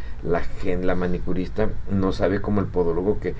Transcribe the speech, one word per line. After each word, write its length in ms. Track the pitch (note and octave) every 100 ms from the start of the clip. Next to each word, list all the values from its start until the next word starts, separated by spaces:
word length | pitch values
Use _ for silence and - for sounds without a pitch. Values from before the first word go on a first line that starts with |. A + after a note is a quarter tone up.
| - -
la 160 | - E2+
gen-, 440 | - - F#2+ F2+
la 120 | F2+ F2+
manicurista 760 | F2+ F2+ G2 F2+ F2+ - G#2+ - -
no 220 | G2+ F#2+
sabe 320 | F2+ F#2 G2
como 180 | G#2 G2+
el 60 | F#2
podólogo 540 | F2+ E2+ E2 F#2+ -
que 160 | F2+ D#2